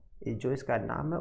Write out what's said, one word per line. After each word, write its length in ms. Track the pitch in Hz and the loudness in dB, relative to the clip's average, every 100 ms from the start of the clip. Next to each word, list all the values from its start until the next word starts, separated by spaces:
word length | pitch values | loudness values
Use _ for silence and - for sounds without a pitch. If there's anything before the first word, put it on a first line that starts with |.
| - - - | -18 -8 -4
जो 240 | 113 127 | 0 0
इसका 240 | 139 - 117 | 0 2 2
नाम 340 | - - 147 | 2 0 0
है 40 | 170 | 0